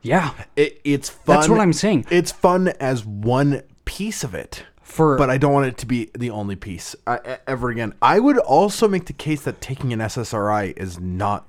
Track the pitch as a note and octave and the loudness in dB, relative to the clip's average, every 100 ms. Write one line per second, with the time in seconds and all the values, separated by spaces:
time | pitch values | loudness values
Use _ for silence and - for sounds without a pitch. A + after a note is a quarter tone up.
0 | A#2 E3+ D3+ - - - D3 - C#3+ C#3+ | 2 0 0 -8 -8 0 0 0 -2 -2
1 | - - - - D#3 E3 G3 D#3+ G3+ E3 | -2 -8 2 4 6 4 4 2 2 0
2 | - F3 E3+ - F#3 F3+ F#3 - C3+ B2+ | 2 0 0 2 2 4 0 0 -2 -4
3 | G#2 G2+ G#2+ B2+ C#3+ C#3 - _ - - | -6 -4 0 2 2 0 -8 _ -14 -8
4 | G#3 - A#2+ F2 - - - _ - - | -8 -6 -8 -8 -12 -16 -20 _ -14 2
5 | D#3+ C3+ C3+ C3 C#3+ C#3 C3 A#2 A#2 B2 | 2 4 2 2 4 2 0 -4 -4 -4
6 | A2 - B2 G#2+ G2+ F#2+ G#2 E2+ - - | -4 -6 -6 -4 -6 -8 -10 -12 -12 -10
7 | - B2 - B2+ - C3 B2 A2+ B2 - | -6 -6 -6 -12 -8 -4 -4 -4 -6 2
8 | B2 F3+ C4+ C#4+ - C#3+ G3+ - A3 F#3+ | 4 4 4 2 4 4 4 2 0 0
9 | - C#3+ D3+ D3 - - - C3 C3 A2+ | -4 -10 -4 -4 -4 -10 -10 -6 -4 -2
10 | A2 - A2 A2 G2+ G#2+ G2 - F#2+ F2 | -4 -6 -6 -2 0 0 -2 -6 -10 -8
11 | F2+ F2+ G#2 G2+ | -8 -4 -2 -4